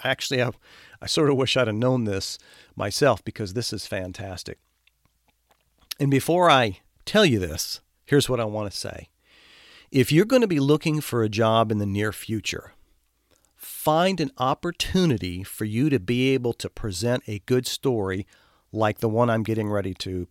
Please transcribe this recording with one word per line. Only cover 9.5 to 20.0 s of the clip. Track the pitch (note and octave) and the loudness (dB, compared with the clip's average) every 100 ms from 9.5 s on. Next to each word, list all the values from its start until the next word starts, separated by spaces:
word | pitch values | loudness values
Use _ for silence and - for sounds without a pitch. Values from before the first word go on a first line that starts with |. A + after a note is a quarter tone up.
| - - - _ | -20 -20 -20 _
If | C3+ A#2+ | 0 4
you're | D#3 G#3+ | 4 4
gonna | C4 A3 | 4 4
be | D3 | 2
looking | C#3 D3+ E3 D3+ | 4 2 2 -2
for | - A#2+ | -2 -2
a | A2 | 0
job | G#2 A2+ A2+ A2 | 2 4 4 2
in | G#2+ | 0
the | G2+ | 0
near | G2+ G#2+ | 0 -2
future, | - - A2 - - - - _ _ _ _ _ _ _ _ | -4 -6 -6 -6 -8 -12 -20 _ _ _ _ _ _ _ _
find | - - D#3 D#3 F#3+ E3+ | -16 -4 0 2 2 0
an | C3+ - | -4 -2
opportunity | B2+ D#3 F3 - - F#3 F3 G#2+ F#2 F2 | -2 -2 -6 -8 -2 2 2 0 -4 -8
for | F#2+ - | -10 -8
you | A2 A2 D3+ | -4 0 2
to | B2+ | 2
be | F2+ B2 C3 | 0 0 2
able | C3+ A#2+ | 2 -2
to | - - | -4 -10
present | - G#2+ F2 A#2+ B2 - | -8 -8 -4 -2 -2 -4
a | G#2 - | -10 0
good | B2+ - | 0 0
story | - C#3+ A#2 F#2+ F#2+ - _ _ _ _ | -4 -2 -2 -2 -4 -8 _ _ _ _
like | G#2+ G#2+ - | -2 0 0
the | A2+ | 0
one | A2 A#2+ | 2 2
I'm | A2+ | 2
getting | G#2+ A2 G#2 | 0 -2 0
ready | G2+ G2 | -2 -4
to | F#2 | -6